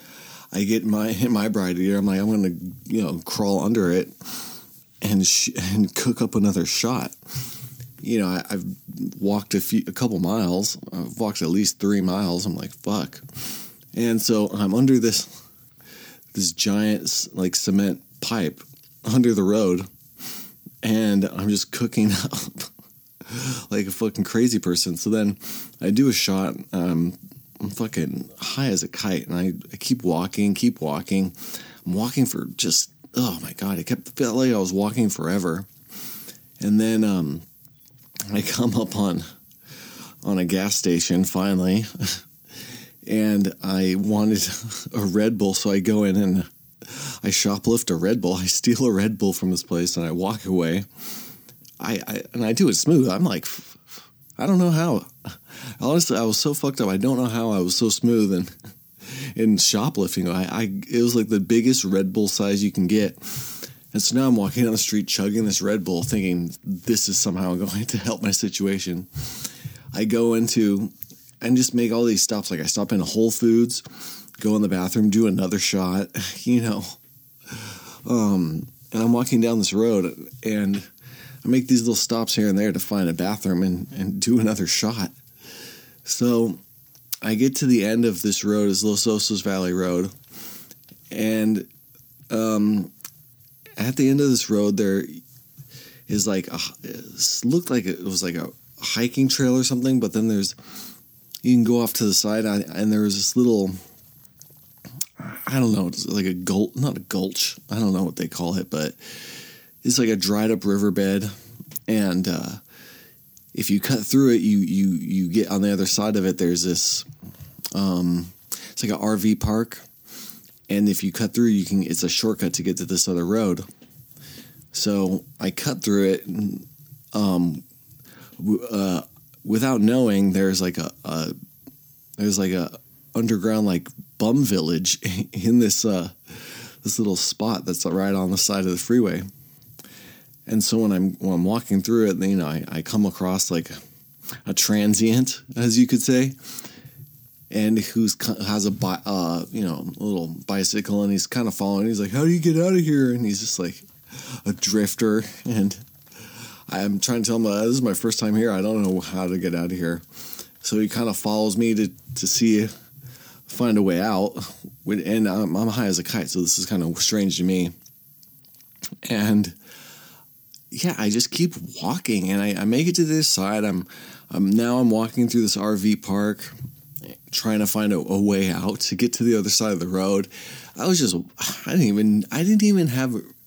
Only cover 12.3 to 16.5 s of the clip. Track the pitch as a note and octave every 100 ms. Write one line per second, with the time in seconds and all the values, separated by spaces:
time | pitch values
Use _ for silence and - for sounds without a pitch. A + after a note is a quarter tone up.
12.3 | F2 G2 E2 G2+ - - G#2 C2+ - -
13.3 | - - - - - - - A#2 A2+ -
14.3 | A2 G#2 G#2 G2+ A2 C3 B2+ A2+ G#2 -
15.3 | - - _ - _ - - - - _
16.3 | - F#2